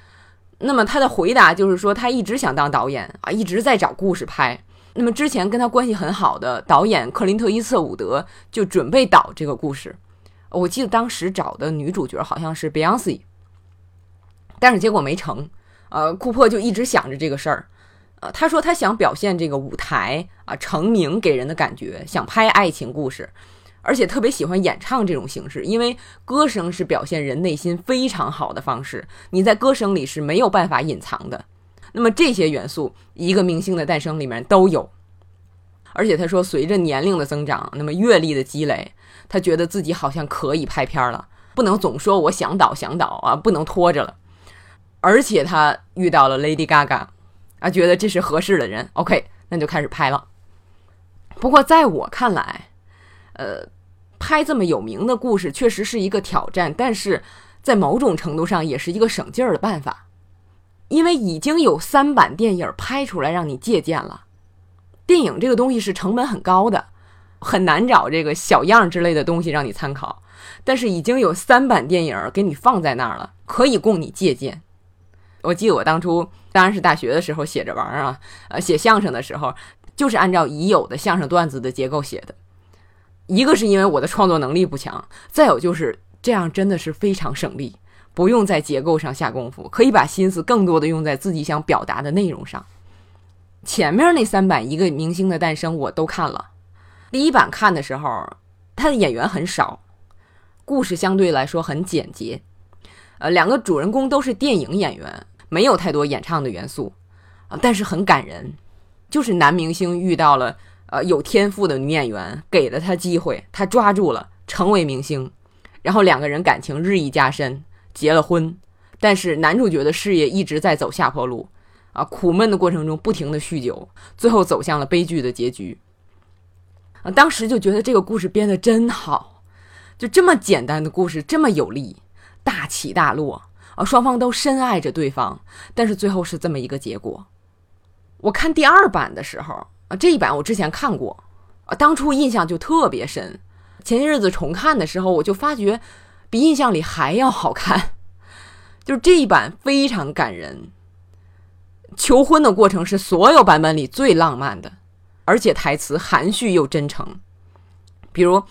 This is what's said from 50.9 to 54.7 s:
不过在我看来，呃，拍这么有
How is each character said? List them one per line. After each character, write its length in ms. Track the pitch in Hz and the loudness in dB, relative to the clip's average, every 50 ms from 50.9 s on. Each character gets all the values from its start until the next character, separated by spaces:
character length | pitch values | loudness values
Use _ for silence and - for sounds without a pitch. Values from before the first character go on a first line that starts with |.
| _ _ _ _ _ - - - - | _ _ _ _ _ -20 -20 -20 -10
不 140 | - - 262 | -4 0 4
过 120 | 262 294 | 6 6
在 240 | 277 - 320 330 311 | 6 8 6 6 6
我 220 | 247 165 131 - - | 6 2 -2 -6 -8
看 260 | - - 247 240 190 | -6 -2 -2 0 0
来， 360 | 139 - - - - - - _ _ _ - - _ - - - - - - - | -2 -4 -6 -10 -14 -16 -20 _ _ _ -20 -20 _ -20 -20 -20 -20 -20 -20 -16
呃， 340 | - 135 101 95 - - - - - _ _ - _ _ _ _ - | -12 -10 -10 -10 -10 -12 -16 -20 -20 _ _ -20 _ _ _ _ -12
拍 260 | - - 311 302 302 | -6 -2 0 0 0
这 120 | 294 302 | 0 0
么 80 | 240 190 | 0 0
有 160 | 170 | 0